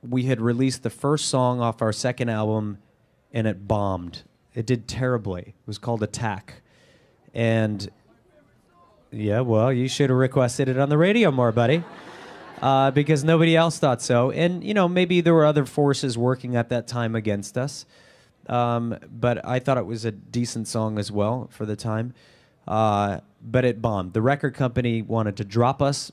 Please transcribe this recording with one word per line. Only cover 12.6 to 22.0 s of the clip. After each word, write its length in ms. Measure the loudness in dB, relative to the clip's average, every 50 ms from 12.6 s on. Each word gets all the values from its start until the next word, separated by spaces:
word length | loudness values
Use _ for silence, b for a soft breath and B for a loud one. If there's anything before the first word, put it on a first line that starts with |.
uh, 300 | 0 2 4 4 4 4
because 340 | 4 2 2 4 2 2 4
nobody 320 | 4 4 6 6 6 6 4
else 200 | 4 2 0 0
thought 240 | 2 2 2 0
so. 300 | 0 2 2 4 4 2
And, 320 | 2 0 0 0 0 -2 -4
you 100 | -2 2
know, 140 | 2 2 4
maybe 320 | 4 2 2 4 4 4
there 140 | 4 6 6
were 120 | 6 6
other 200 | 6 4 4 0
forces 520 | 0 0 2 2 2 2 0 0 -4 -2 0
working 380 | 0 0 0 0 -4 -2 -2
at 140 | -2 0 0
that 180 | -2 -4 -4 -4
time 260 | -4 -4 -2 -2 -2
against 440 | -2 -2 -2 -2 -2 -4 -6 -6 -6
us. 280 | -6 -6 -8 -12 -18 b b b b b b b b b b _ _ -4
Um, 500 | -2 0 0 0 0 -2 -2 -4 -8 -10 -12 -18
but 340 | -8 -2 0 0 0 0 -4
I 140 | -4 -4 -2
thought 180 | 0 0 0 0
it 80 | 0
was 200 | -4 -8 -4 -4
a 60 | -6
decent 580 | -6 -6 -14 -8 -4 -4 -4 -4 -6 -8 -8 -6
song 280 | -4 -2 -2 -2 -2 -4
as 140 | -6 -4
well 380 | -2 -2 0 0 -2 -4 -6 -12
for 140 | -10 -10 -6
the 100 | -6 -6
time. 380 | -6 -4 -4 -4 -4